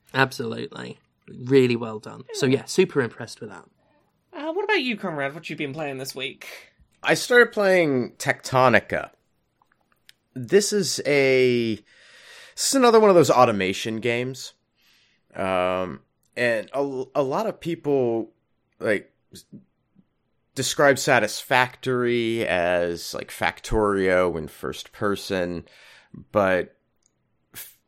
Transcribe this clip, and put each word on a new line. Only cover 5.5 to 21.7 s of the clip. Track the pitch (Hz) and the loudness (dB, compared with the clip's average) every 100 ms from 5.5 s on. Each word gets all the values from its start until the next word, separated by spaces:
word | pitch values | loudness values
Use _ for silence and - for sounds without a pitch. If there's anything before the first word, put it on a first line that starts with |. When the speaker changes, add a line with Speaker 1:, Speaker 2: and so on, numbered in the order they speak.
Speaker 2:
you | 160 | -8
been | 143 | -8
playing | 151 147 131 | -6 -8 -8
this | 135 | -10
week? | 135 135 - - - - _ _ _ | -10 -10 -12 -18 -20 -20 _ _ _
Speaker 3:
I | 120 | -2
started | 160 - 247 233 | -2 2 2 2
playing | 220 196 185 160 131 110 - | 0 2 2 2 0 -4 -6
Tectonica. | 147 - - 131 127 107 - 87 - _ _ _ _ _ _ _ _ _ _ _ _ | -6 -6 -2 2 4 4 0 -6 -8 _ _ _ _ _ _ _ _ _ _ _ _
This | 131 117 190 202 | -14 2 2 2
is | 208 160 - - | -2 -2 -4 0
a, | 143 135 131 127 120 113 | 2 4 4 4 2 0
this | 104 _ _ _ - - - - - - | -4 _ _ _ -20 -20 -20 -20 -6 -2
is | |
another | 269 240 220 | 4 6 8
one | 214 | 8
of | 175 | 8
those | 147 | 6
automation | 123 120 104 95 95 117 110 | 6 6 4 0 -2 -6 -4
games. | 120 120 127 131 - - _ _ _ _ _ _ _ | -4 -4 -6 -10 -16 -20 _ _ _ _ _ _ _
Um, | - 95 92 90 92 90 67 _ _ _ - | -6 -2 0 0 -2 -4 -8 _ _ _ -2
and | 120 113 98 | 0 0 -4
a, | 135 143 131 131 143 | -6 -4 -6 -6 -4
a | |
lot | 135 160 220 | -2 -2 -4
of | - | -6
people, | 165 165 147 139 120 113 - _ _ _ _ _ | -8 -6 0 2 2 0 -4 _ _ _ _ _
like, | 110 101 - _ _ | -2 -2 -4 _ _
s-, | - - - _ _ _ _ _ _ _ _ _ | -20 -20 -20 _ _ _ _ _ _ _ _ _
describe | - 127 - 143 131 | -6 -4 4 4 4
Satisfactory | - 123 104 - - 127 123 | 2 2 0 -6 0 0 0